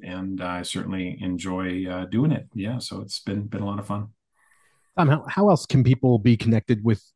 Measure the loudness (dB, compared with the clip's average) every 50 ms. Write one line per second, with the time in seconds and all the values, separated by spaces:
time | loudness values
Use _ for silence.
0 | -14 -12 -10 -8 -8 -8 -8 -6 -6 -6 -6 -6 -8 -6 -8 -6 -6 -6 -6 -6
1 | -6 -6 -8 -8 -6 -6 -6 -6 -6 -6 -6 -4 -4 -4 -4 -6 -6 -6 -6 -8
2 | -8 -4 0 0 2 2 0 -2 -6 -10 _ -8 -6 -6 -6 -8 -8 -10 -10 -12
3 | -10 -12 -12 -10 -8 -6 -6 -6 -6 -6 -6 -6 -6 -6 -6 -8 -8 -6 -8 -8
4 | -8 -10 _ _ _ _ _ _ _ _ _ _ _ _ _ _ _ _ _ 2
5 | 4 4 4 2 0 -4 0 4 6 6 6 4 2 2 2 4 6 6 4 4
6 | 4 4 4 6 6 4 4 6 4 2 2 2 2 0 -2 2 2 2 0 0
7 | -2 _ _